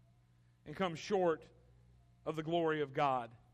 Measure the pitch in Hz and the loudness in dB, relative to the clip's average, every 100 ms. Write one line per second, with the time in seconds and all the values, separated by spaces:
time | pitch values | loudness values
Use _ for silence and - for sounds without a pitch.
0 | _ _ _ _ _ _ - 151 190 156 | _ _ _ _ _ _ -12 -4 -4 -4
1 | - 196 175 156 - - - - - - | -2 2 2 0 -4 -20 -20 -20 -20 -20
2 | _ _ 151 160 160 170 160 156 139 135 | _ _ -8 -6 0 2 2 0 0 2
3 | 143 127 117 120 - | 2 2 -2 -14 -20